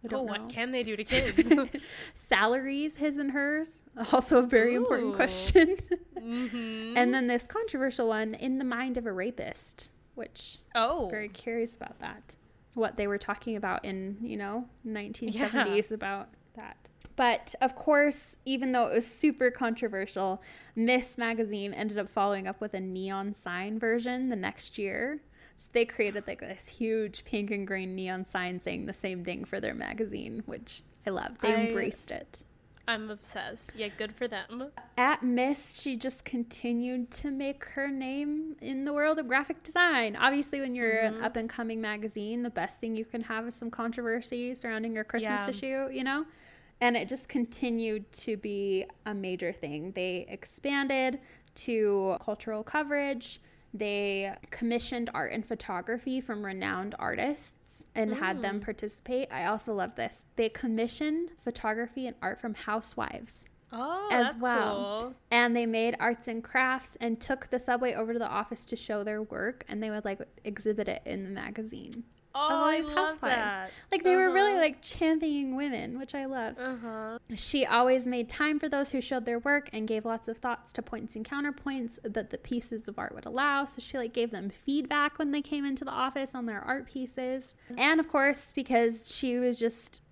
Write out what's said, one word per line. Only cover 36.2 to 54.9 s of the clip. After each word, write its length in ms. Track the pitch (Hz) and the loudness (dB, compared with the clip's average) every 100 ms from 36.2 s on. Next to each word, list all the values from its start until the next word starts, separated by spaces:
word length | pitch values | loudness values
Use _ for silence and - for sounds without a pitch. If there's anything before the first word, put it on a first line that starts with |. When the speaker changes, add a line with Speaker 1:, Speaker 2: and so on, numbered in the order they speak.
Speaker 1:
continued 880 | - 247 233 - 240 233 247 254 240 | -6 -4 -4 -4 -2 0 0 -2 -4
to 180 | - 294 | -6 -4
make 340 | 269 277 277 - | -2 -2 -4 -8
her 220 | - 285 | -4 -2
name 680 | 269 262 277 294 302 320 294 | -2 -4 -2 -2 -2 -4 -8
in 240 | - 269 | -6 -4
the 80 | 277 | 0
world 280 | 294 302 311 | 2 4 4
of 80 | 254 | 2
graphic 340 | 262 277 330 | 2 2 -6
design. 540 | - 359 349 277 226 202 | -2 4 6 6 2 4
Obviously, 440 | 254 285 285 277 | 4 6 0 -2
when 140 | 269 | -2
you're 240 | 247 233 220 | 0 2 4
an 160 | 220 | 4
Speaker 2:
Mm-hmm. 100 | 220 | 2
Speaker 1:
up-and-coming 560 | 226 240 226 - 226 226 | -2 -2 -4 -4 -4 -2
magazine, 640 | 220 214 214 214 208 233 | -2 -2 -4 -4 -4 -2
the 80 | 240 | -2
best 300 | 214 180 - | -2 -2 -4
thing 160 | 226 220 | -2 -2
you 80 | |
can 160 | 220 233 | -2 -4
have 260 | 226 220 233 | -4 -4 -4
is 80 | |
some 160 | - 233 | -6 -6
controversy 840 | 233 233 226 233 240 233 247 240 254 | -4 -4 -2 0 -2 -2 -4 -4 -4
surrounding 360 | 247 220 226 | -4 -2 -2
your 120 | 220 | -2
Christmas 380 | 214 226 220 208 | -2 -2 2 0
Speaker 2:
Yeah. 80 | 202 | 0
Speaker 1:
issue, 420 | 202 269 269 269 | -2 -2 -2 -2
you 100 | 262 | -2
know? 220 | 262 285 320 - - - - _ | -2 -2 -4 -10 -20 -20 -20 _
And 160 | 240 240 | 4 4
it 100 | 190 | 0
just 200 | 262 - | -6 -2
continued 840 | 277 240 - 254 233 226 214 208 | -2 -2 -2 -2 0 0 -2 -6
to 240 | - - 214 | -8 -4 -4
be 480 | 208 202 202 190 185 - - | -2 -2 2 0 0 -10 -6
a 80 | |
major 380 | 208 190 180 170 | -4 -4 -2 -4
thing. 400 | - 151 147 175 | -4 -6 -6 -6
They 340 | 190 185 180 - | -4 -2 -2 -6
expanded 920 | - - - 277 277 277 269 262 254 - - - - - | -12 -12 -6 -2 0 2 2 2 0 -10 -20 -18 -10 -2
to 500 | 226 214 202 190 185 | 4 4 4 4 0
cultural 400 | - 208 - 214 | -2 -4 -4 -6
coverage. 760 | 220 302 294 285 285 247 - - - - - | -2 -2 0 0 0 -2 -6 -14 -16 -20 -16
They 600 | 202 208 202 202 196 196 196 - | -6 -2 0 0 0 -2 -6 -12
commissioned 600 | - 233 233 - | -4 0 0 0